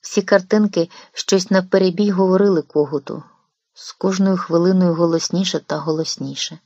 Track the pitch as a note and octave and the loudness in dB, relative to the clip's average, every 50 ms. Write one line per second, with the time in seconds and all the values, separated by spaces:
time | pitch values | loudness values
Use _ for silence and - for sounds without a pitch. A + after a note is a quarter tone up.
0 | _ - - G#3+ F#3+ - G#3+ G3 F3+ - A3 G#3+ G#3+ G3+ G3+ F3 E3 E3+ - - | _ -4 -4 -4 0 4 2 2 2 2 0 2 2 0 0 -2 -4 -4 -4 -20
1 | - - _ - - - - F#3+ F#3 - G3 F#3+ F#3 F#3 - G3 F#3+ F#3 F3 F3+ | -20 -20 _ -12 -2 0 0 0 2 2 0 0 0 2 2 2 2 2 0 0
2 | G#3 G#3 G3 F3+ F#3+ F#3 F#3 F#3+ G3+ G3+ G3 D#3+ D3+ _ - D3+ D3 C#3 D3 C#3+ | 0 0 2 0 2 2 2 4 4 4 2 2 -2 _ -2 -2 -2 0 -2 -8
3 | C#3 - - - D#3 _ _ _ _ _ _ _ _ _ _ - - - - _ | -8 -8 -14 -14 -14 _ _ _ _ _ _ _ _ _ _ -20 -20 -20 -18 _
4 | - F#3+ F#3+ F#3 G3 G3 F#3+ F3+ - - E3 E3+ E3+ F3+ F#3+ F#3 F#3 F3+ E3+ D#3+ | -4 -4 0 0 0 0 0 -2 -2 0 0 2 2 4 4 4 2 2 2 2
5 | E3+ E3+ E3 E3 E3 - - E3+ F#3+ F3+ - D#3 - _ D3 D3+ D3 D#3 D#3 D#3 | 2 2 2 0 -2 -2 -2 -2 -2 -2 -4 -6 -6 _ -8 -6 -4 -4 -4 -4
6 | D#3+ - - - C3+ C3+ C#3 - - - E3 D#3+ _ | -4 -6 -6 -10 -10 -10 -8 -8 -10 -10 -10 -16 _